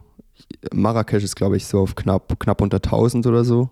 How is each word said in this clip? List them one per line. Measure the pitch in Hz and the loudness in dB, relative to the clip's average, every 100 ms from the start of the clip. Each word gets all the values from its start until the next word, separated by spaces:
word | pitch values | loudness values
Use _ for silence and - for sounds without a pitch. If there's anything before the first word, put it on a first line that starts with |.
| - - - _ - - - | -8 -20 -20 _ -20 -16 -6
Marrakesch | 92 104 117 104 107 | -2 0 0 0 -2
ist, | 98 - | -2 -2
glaub | 98 | -2
ich, | 101 - | -2 0
so | 101 | 0
auf | 95 - | 0 -2
knapp, | - 95 - - | 0 0 -2 -4
knapp | - 101 | -2 0
unter | 98 98 | 0 0
tausend | - 110 117 123 120 | 0 2 2 2 2
oder | 117 | 2
so. | 120 120 127 | 2 2 0